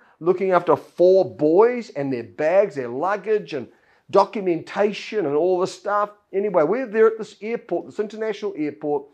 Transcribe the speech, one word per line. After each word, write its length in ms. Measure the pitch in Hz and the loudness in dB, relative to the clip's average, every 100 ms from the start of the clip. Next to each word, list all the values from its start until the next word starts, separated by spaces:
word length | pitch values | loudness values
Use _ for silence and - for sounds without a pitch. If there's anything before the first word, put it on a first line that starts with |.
| _ - | _ -6
looking 300 | 160 185 190 | -2 0 2
after 260 | 175 170 147 | 2 2 0
four 600 | - - 180 190 175 - | 0 4 6 6 2 0
boys 560 | 156 175 233 247 220 | 2 6 4 2 -8
and 200 | 143 139 | -6 -4
their 120 | 123 | -6
bags, 500 | 107 - 151 190 208 | -8 -4 0 2 2
their 160 | 139 120 | -2 -8
luggage, 640 | 127 175 208 190 214 165 | -4 -4 -4 -2 -4 -4
and 140 | 147 110 _ _ _ _ | -10 -10 _ _ _ _
documentation 1120 | 196 202 226 185 165 - 196 208 196 - 214 151 | 2 2 -2 -2 -2 -4 -2 -2 -2 -8 -4 -2
and 100 | 147 | 0
all 240 | 180 180 | 0 0
this 140 | 180 | -2
stuff? 380 | - 208 208 208 - _ | -6 -4 -2 -2 -8 _
Anyway, 280 | 190 208 180 | -4 0 2
we're 240 | 151 240 254 | 2 0 -2
there 220 | 220 220 | 4 4
at 100 | 220 | 2
this 180 | 202 - | -12 -12
airport, 460 | 208 233 - 170 - | -8 -8 -6 -8 -6
this 120 | 131 | -8
international 540 | 208 214 220 208 202 151 | -8 -6 -6 -6 -8 -6
airport, 500 | 147 147 151 147 - | -6 -6 -4 -4 -6